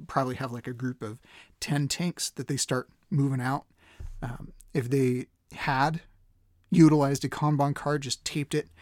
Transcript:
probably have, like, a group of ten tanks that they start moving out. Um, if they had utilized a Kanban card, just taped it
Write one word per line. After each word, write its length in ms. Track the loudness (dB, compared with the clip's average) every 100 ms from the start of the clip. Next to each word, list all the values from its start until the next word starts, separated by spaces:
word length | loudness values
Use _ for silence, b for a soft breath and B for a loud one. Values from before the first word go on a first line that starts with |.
| -6
probably 280 | -4 -2 -4
have, 160 | -8
like, 160 | -8 -10
a 60 |
group 280 | -6 -6 -6
of 180 | -10 -12 -18 B B -10
ten 280 | -4 -2 -2
tanks 420 | -2 -4 -4 -8
that 160 | -8 -6
they 100 | -4
start 320 | -2 -2 -4 _ -4
moving 320 | 0 2 0
out. 240 | -2 -4 -6 _ B B B B
Um, 320 | -10 -10 -14 -18 -8
if 160 | -4 0
they 380 | 2 2 0 -4 _ _
had 480 | -8 -2 2 2 0 -8 _ _ _ _ _ 0
utilized 520 | 8 8 8 4 0
a 60 | -4
Kanban 460 | -2 0 2 0 0
card, 260 | -2 -2
just 240 | -2 -6 -6
taped 280 | -6 -2
it 140 | -4 -4 -12